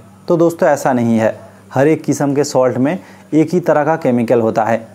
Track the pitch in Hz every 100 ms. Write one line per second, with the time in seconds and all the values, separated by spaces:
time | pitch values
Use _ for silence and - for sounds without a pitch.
0 | - - - 170 170 165 175 143 151 123
1 | 117 113 110 - - - - 131 143 151
2 | 151 139 143 139 143 131 127 117 135 180
3 | - - - 151 156 180 165 147 147 160
4 | 139 120 113 123 110 107 107 113 -